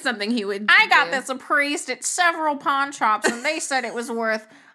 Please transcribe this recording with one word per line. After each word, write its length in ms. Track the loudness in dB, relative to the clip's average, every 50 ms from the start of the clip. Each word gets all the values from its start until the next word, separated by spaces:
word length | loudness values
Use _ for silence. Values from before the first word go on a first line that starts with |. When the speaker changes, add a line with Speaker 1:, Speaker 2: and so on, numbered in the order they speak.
| -4
Speaker 1:
something 260 | -6 -4 -4 -2 -2
he 140 | -2 -2 -2
would 200 | -4 -4 -2 2 4
Speaker 2:
I 180 | 6 6 6 6
got 180 | 4 4 4
Speaker 1:
do. 60 | 2
Speaker 2:
this 180 | 0 -4 -4 -4
a 60 | -8
priest 540 | -8 -4 0 0 2 2 0 -2 -4 -4 -6
at 140 | -8 -6 -6
several 540 | -4 0 2 2 2 2 2 0 -2 -2 0
pawn 340 | 0 0 0 0 0 -2
shops, 360 | -2 0 2 2 2 2 2 0
and 160 | -2 -2 -2
they 160 | -4 -2 -4
said 240 | -4 -2 -2 -2 -2
it 80 | -2 -4
was 180 | -6 -6 -4
worth 360 | -4 -2 -2 0 -2 -2 -4 -10 -20 -20 -20 -20 _